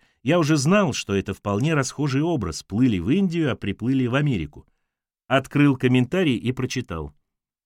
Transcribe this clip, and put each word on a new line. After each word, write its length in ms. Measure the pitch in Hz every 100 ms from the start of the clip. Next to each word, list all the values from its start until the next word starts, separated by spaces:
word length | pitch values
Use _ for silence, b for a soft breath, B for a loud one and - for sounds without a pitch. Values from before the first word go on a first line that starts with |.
| _ _
Я 160 | 120 175
уже 180 | 151 156
знал, 380 | 135 208 180
что 220 | 110 - 98
это 180 | 95
вполне 400 | 95 104 101 147
расхожий 480 | 151 123 - 147 131
образ. 400 | 165 160 90 76
Плыли 380 | - 101 127 95
в 100 | 85
Индию, 420 | 175 196 165 151
а 40 | 101
приплыли 500 | 104 95 113 135 123
в 80 |
Америку. 540 | 131 147 107 73 - - _ _ _ _ _ -
Открыл 500 | 131 - 143 143 131
комментарий 600 | 127 127 123 185 170 117
и 140 | 113
прочитал. 600 | 127 127 127 - 82 73 - _ _ _ _